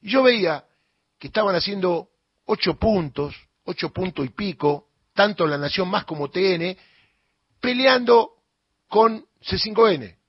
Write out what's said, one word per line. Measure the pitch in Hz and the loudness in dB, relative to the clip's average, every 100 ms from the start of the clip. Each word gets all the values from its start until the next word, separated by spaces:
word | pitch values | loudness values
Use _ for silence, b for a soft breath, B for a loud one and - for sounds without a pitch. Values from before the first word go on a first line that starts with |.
Y | 202 | 0
yo | 262 | 4
veía | 254 233 175 147 _ _ _ _ _ _ | 4 4 0 -2 _ _ _ _ _ _
que | 139 | -6
estaban | 214 208 175 | 0 0 0
haciendo | 196 202 185 170 - _ _ _ - | -2 -2 -2 -2 -6 _ _ _ -6
ocho | 220 - 156 | -2 -2 0
puntos, | - 180 151 - 143 - _ _ | 0 0 -2 -6 -8 -10 _ _
ocho | - 165 160 | -14 -8 -8
puntos | - 185 160 131 | -6 -6 -4 -6
y | |
pico, | - 202 165 147 143 _ _ _ | -4 -8 -2 -2 -2 _ _ _
tanto | - 202 202 160 | 0 0 2 -2
La | 143 | 0
Nación | 143 - 180 | -4 -4 -2
Más | 196 - | -4 -4
como | 156 143 | -8 -6
T | - 190 175 | 0 0 0
N, | 170 185 b b b b b _ _ _ | -4 -8 b b b b b _ _ _
peleando | 247 247 262 254 240 233 220 _ _ _ _ _ _ | -4 0 2 2 4 4 4 _ _ _ _ _ _
con | 208 226 220 - _ | 2 4 2 -14 _
C | - 190 | -8 -6
cinco | 220 214 226 | -4 2 4
N. | 160 104 _ | 2 -6 _